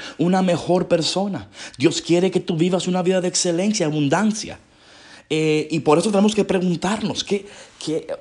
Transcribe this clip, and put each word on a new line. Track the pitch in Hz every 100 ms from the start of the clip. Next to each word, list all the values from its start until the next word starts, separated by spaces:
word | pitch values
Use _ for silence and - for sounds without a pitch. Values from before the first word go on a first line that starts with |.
| - -
una | 139 190
mejor | 185 170 - 180 180
persona. | 170 151 180 202 160 - - - -
Dios | 151 156
quiere | - 175 185
que | 185
tú | 180 165
vivas | 175 180 185
una | 180
vida | 180 185
de | 180
excelencia, | 175 180 170 208 214 160
abundancia. | 151 143 165 214 - - - _ _ - - - - -
Eh, | 156 156 156 151
y | 165
por | - 156
eso | 214
tenemos | 202 208
que | 208 196
preguntarnos, | 190 180 165 180 214 214 - -
¿qué, | 202 - - - -
qué, | - 151 - -